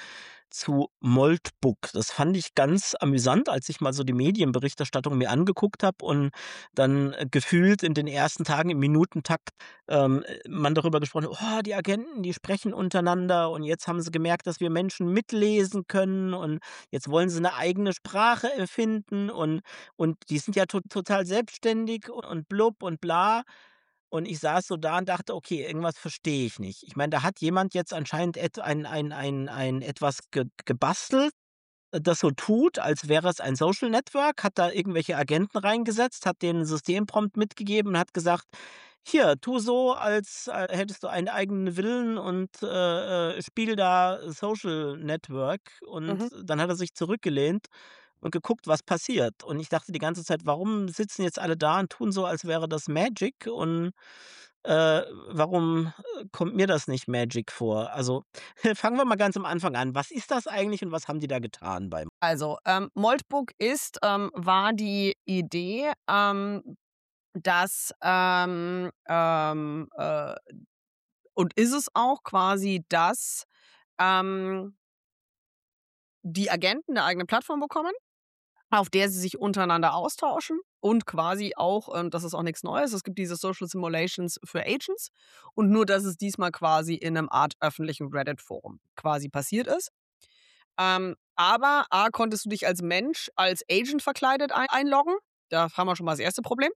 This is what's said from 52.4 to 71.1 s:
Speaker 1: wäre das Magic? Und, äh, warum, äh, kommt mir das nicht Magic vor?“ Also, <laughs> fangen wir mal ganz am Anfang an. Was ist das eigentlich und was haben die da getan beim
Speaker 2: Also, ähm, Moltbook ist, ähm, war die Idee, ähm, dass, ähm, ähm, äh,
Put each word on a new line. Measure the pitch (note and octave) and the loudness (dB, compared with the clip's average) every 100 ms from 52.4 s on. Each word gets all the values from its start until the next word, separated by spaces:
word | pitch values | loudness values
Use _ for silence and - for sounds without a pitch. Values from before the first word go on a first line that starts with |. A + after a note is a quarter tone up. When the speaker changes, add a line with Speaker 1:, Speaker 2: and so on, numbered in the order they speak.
| E3+ | -2
Speaker 1:
wäre | D#3+ D#3+ | -2 -2
das | D#3 - | -4 -2
Magic? | D#3 A3 G#3 G3 - - | 0 0 0 -4 -4 -8
Und, | A#3 D#3+ E3 E3+ - - - - - - _ | -4 -2 0 -2 -6 -16 -20 -20 -20 -20 _
äh, | - D#3+ D#3+ D#3+ - - - | 0 4 4 4 0 -10 -8
warum, | E3 D#3 F3+ E3 E3 D#3+ - B4 A4 | -2 0 2 2 2 0 -6 -12 -12
äh, | - | -12
kommt | - F3 G#3+ | -4 -2 2
mir | G3 | 2
das | D#3+ - | 2 0
nicht | C3 - | -6 -4
Magic | B2 A#2+ A#2 G#2+ | -2 -2 -4 -6
vor?“ | - A#2 G#2+ A2+ | -4 -2 -2 -2
Also, | A#2 B2 B2+ - - - - | -4 -2 -2 -6 -16 -20 -2
<laughs> | A3 G#3+ | 0 2
fangen | A3 B3 | 0 2
wir | C4 | 2
mal | G#3 | 2
ganz | G3+ G3 | 2 0
am | F#3+ | -2
Anfang | E3+ F3 B2 | -2 -2 -2
an. | C3 C3 | -2 -2
Was | C#3+ | -4
ist | D4+ - | -6 -2
das | C4 - | -2 -2
eigentlich | G#3 G3+ G#3 | -4 -2 -4
und | F#3 | -4
was | D#3+ - | -6 -6
haben | D#3 | -6
die | D3 | -4
da | C3 | -4
getan | A#2 - E2+ F#2 F#2+ | -6 -8 -6 -6 -4
beim | E2 D#2 - | -6 -8 -2
Speaker 2:
Also, | E3+ D#3+ D3+ D3+ - | -2 0 -2 -4 0
ähm, | F#3 G3 - | 0 0 0
Moltbook | G#3+ C4+ - C#4 C4 - | 2 2 0 -4 -4 -2
ist, | A3 C#4+ - - | -2 -2 -6 -2
ähm, | G3+ G3+ G3+ | 0 0 -2
war | - F3 F#3 G3+ | -4 2 4 4
die | A3 G#3+ G3+ G3 - - | 0 -2 0 0 -2 -2
Idee, | F#3 E3 E3+ F3+ A3 D4 C#4+ - | -2 -2 -4 -4 -2 -4 -4 0
ähm, | G3+ G3+ G3+ G3+ G3+ - A#3+ _ _ _ _ _ | 2 2 0 -4 -6 -10 -18 _ _ _ _ _
dass, | F#3+ F3 F3 F#3+ - - - | -4 0 2 0 -2 -8 -4
ähm, | F3+ F#3 F#3 F3+ F3+ F3 F3 F3+ F3+ - - | 0 2 4 2 2 -2 -4 -4 -6 -8 -2
ähm, | E3 E3 D#3+ D#3 D#3 D3+ D3+ D#3+ - | 2 2 2 0 -2 -4 -6 -10 -6
äh, | D3 D3+ D3 - - - - _ _ _ _ | -4 -2 -4 -10 -16 -20 -20 _ _ _ _